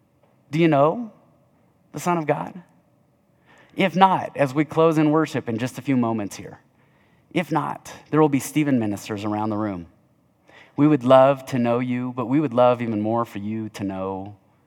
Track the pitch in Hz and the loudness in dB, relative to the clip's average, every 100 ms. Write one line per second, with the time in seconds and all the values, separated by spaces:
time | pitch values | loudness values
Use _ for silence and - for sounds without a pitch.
0 | _ _ _ _ _ 151 165 143 147 220 | _ _ _ _ _ 0 4 4 4 2
1 | 220 - _ _ _ _ _ _ _ - | -8 -14 _ _ _ _ _ _ _ -6
2 | 180 170 147 147 175 180 - _ _ _ | -2 -2 0 -2 -4 -14 -20 _ _ _
3 | _ _ _ _ _ _ _ - 185 160 | _ _ _ _ _ _ _ -2 -2 4
4 | 190 170 - - 143 135 151 160 165 156 | 4 4 -2 0 0 0 -2 2 2 4
5 | 151 156 151 170 123 110 123 - 139 131 | 2 2 0 -4 -4 -4 -6 -6 -2 0
6 | 120 110 101 - 95 - _ _ _ _ | 0 -4 -6 -12 -18 -20 _ _ _ _
7 | _ _ _ 170 175 156 143 - - - | _ _ _ -6 -2 -4 -4 -10 -14 -20
8 | - 151 156 139 - 151 147 127 107 101 | -2 2 2 2 -2 -2 0 0 -2 -6
9 | - 104 107 107 110 104 107 95 82 _ | -8 -8 -4 -4 -4 -4 -4 -6 -12 _
10 | _ _ _ _ _ - - - 147 147 | _ _ _ _ _ -20 -14 0 2 4
11 | 120 131 135 135 - 127 120 120 127 123 | 6 6 6 4 -4 -2 0 0 -2 -4
12 | 127 123 117 143 147 117 123 120 117 107 | -4 -6 -2 0 0 2 2 2 -2 -2
13 | 107 117 117 104 104 110 110 - 98 95 | -2 -2 -4 -8 -8 -8 -8 -8 -6 -6
14 | 95 95 98 104 _ _ | -8 -8 -12 -18 _ _